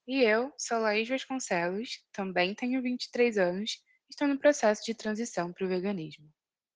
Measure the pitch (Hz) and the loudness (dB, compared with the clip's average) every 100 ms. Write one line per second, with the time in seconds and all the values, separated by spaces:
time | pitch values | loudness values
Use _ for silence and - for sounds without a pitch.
0 | - 269 226 220 262 - - 233 220 208 | -4 2 4 4 0 -6 -4 0 2 2
1 | 226 262 - 262 - 180 175 190 254 - | 0 -2 -4 -6 -2 0 0 -2 -6 -10
2 | _ - 190 180 180 214 247 262 247 247 | _ -6 -2 0 0 0 -2 -2 -2 -4
3 | - 240 240 208 175 185 220 - _ _ | -4 2 2 4 2 0 -4 -8 _ _
4 | _ - 285 277 294 294 214 214 - 226 | _ -2 0 4 4 4 4 2 -2 -6
5 | 214 214 233 - 175 180 185 185 190 196 | -4 -4 -4 -4 -4 -4 -2 -2 -2 -4
6 | 156 - - _ _ _ _ | -6 -12 -20 _ _ _ _